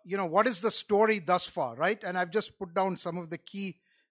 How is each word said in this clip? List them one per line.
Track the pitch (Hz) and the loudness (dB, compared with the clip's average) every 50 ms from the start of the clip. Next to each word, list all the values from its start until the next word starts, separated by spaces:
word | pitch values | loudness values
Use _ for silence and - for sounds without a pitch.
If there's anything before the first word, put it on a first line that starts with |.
| - | -6
you | 170 190 | -4 -4
know, | 196 190 | -2 -2
what | 165 160 196 220 254 | 2 4 4 4 4
is | 226 170 | 2 0
the | 202 214 - | -2 -2 -2
story | - - - 208 202 220 220 220 202 | -2 0 2 4 4 6 4 4 2
thus | 156 156 180 180 - | 2 2 2 2 0
far, | - - 180 143 123 117 | -2 -4 -4 -4 -4 -2
right? | 123 160 190 220 208 214 | -2 0 0 0 -2 -4
And | 180 180 180 | -4 -2 -2
I've | 180 175 165 | -2 0 -2
just | 214 208 - - - | -2 -4 -4 -8 -12
put | 196 175 165 | -12 -4 0
down | 196 190 190 180 | 0 0 0 0
some | - - 175 165 | -4 -6 -6 -6
of | 180 170 156 | -6 -8 -8
the | 170 160 | -10 -12
key | _ - - 196 196 190 - _ _ _ _ _ _ _ | _ -12 -10 -8 -8 -8 -10 _ _ _ _ _ _ _